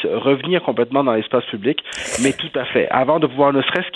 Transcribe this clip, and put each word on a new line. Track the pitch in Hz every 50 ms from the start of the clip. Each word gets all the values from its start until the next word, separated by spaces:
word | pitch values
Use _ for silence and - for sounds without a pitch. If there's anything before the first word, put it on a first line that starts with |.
| -
revenir | 78 85 110 104 135 139 131 135 156 180 170 -
complètement | - 120 117 120 120 131 143 143
dans | 131 113
l'espace | 110 107 - - 123 -
public, | - - 104 98 123 151 - - - - - - - - - 120
mais | 135 135
tout | - - 156 - 143
à | 123
fait. | - - 123 87 -
Avant | - 131 131 127 156 165
de | 151
pouvoir | 143 127 135 143 139 139
ne | 135 127
serait-ce | - - 180 185 - -